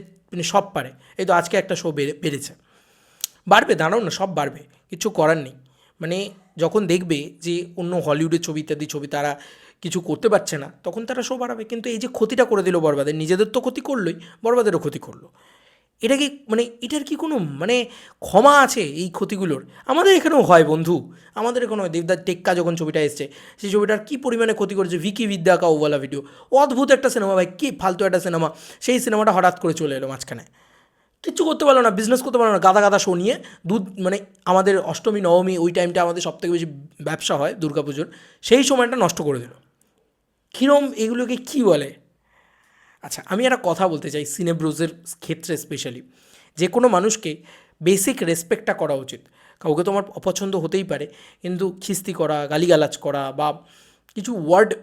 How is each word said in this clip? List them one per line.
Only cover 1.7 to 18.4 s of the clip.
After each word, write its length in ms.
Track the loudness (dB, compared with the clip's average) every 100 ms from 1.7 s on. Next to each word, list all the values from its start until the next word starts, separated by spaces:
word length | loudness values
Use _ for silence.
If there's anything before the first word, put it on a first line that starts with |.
| -4
শো 160 | -4
বেড়ে-, 240 | -4 -4 -4
বেড়েছে, 320 | -6 -6 -10 -18 _ _ _ _ _ _ -20 _ 4
বাড়বে, 260 | 4 4
দাঁড়াও 260 | 0 0 0
না, 100 | -2
সব 240 | -4 -4
বাড়বে, 260 | -2 -4 -8 -20 _ _
কিচ্ছু 200 | -8 -4
করার 260 | 0 2 2
নেই। 160 | -2 -16 _ _ _ _
মানে, 300 | -6 -6 -6 -12 _ -4
যখন 300 | 0 0 0
দেখবে 460 | 0 0 -4 -4 -10
যে 260 | -6 -6 -6 -8
অন্য 200 | -4 -4
হলিউডের 440 | -2 0 0 -2
ছবি 200 | -2 -8
ইত্যাদি 260 | -6 -8 -6
ছবি 200 | -10 -8
তারা 340 | -4 -4 -6 -12 -20 -20 _
কিছু 200 | -6 -6
করতে 280 | -4 -2 2
পারছে 300 | 2 0 -8
না, 140 | -10 -12
তখন 240 | -10 -8 -6
তারা 160 | -6
শো 140 | -6 -6
বাড়াবে। 280 | -6 -8
কিন্তু 240 | -8 -8 -6
এই 100 | -6
যে 100 | -6
ক্ষতিটা 360 | -2 0 2
করে 180 | 2 2
দিল 180 | 2 2
বরবাদের, 340 | 2 0 -2
নিজেদের 320 | -4 -2 0 2
তো 140 | 0
ক্ষতি 200 | -4 -6
করলোই, 340 | -6 -4 -4 -6 -14 -6
বরবাদেরও 340 | 0 2 2 0
ক্ষতি 200 | -4 -8
করলো। 340 | -14 -20 -20 _ _ _ _ _ _ _
এটা 160 | 0 2
কি, 220 | 0 -4 -4
মানে, 220 | -2 -2 -6
এটার 220 | -8 -6
কি 120 | -6 -6
কোনো, 220 | -4 -4
মানে, 460 | -4 -6 -2 -2 -2 -12 -20 _
ক্ষমা 400 | 2 6